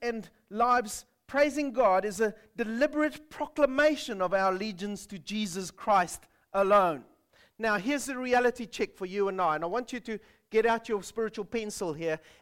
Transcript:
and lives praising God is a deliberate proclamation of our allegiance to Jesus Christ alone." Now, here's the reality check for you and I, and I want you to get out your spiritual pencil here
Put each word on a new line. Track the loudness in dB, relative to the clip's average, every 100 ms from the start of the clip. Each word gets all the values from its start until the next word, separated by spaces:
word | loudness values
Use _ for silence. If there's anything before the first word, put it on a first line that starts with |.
and | -6 -6 -10 _ _
lives | 0 2 2 0 -10 -14 _ -4
praising | 2 2 2 -2
God | 2 4 4 2
is | 0
a | -2 -2 _ -6
deliberate | -4 0 0 2 -2 -2 -16
proclamation | -10 -8 0 2 4 2 2 -4 -2
of | 0
our | 2 2
allegiance | 0 -4 -6 -8 -8 -10
to | -14
Jesus | -8 -4 -4 -6 -10
Christ | -8 2 2 2 -6 _ _ _
alone." | 0 6 6 6 0 -10 _ _ _ _ -6
Now, | -2 0
here's | 0 -2 -4
the | -6
reality | 2 2 2 -2 -10
check | -6 -6 -6
for | -6
you | -2 0
and | 2
I, | 0 0
and |
I | -2
want | -4 -4
you | -10
to | -8 -10 _ _ _
get | 2 2
out | 0 -2
your | -4
spiritual | -4 -4 -4 -4
pencil | -6 -4 -6 -6 -6
here | -2 -4 -4 -8 -14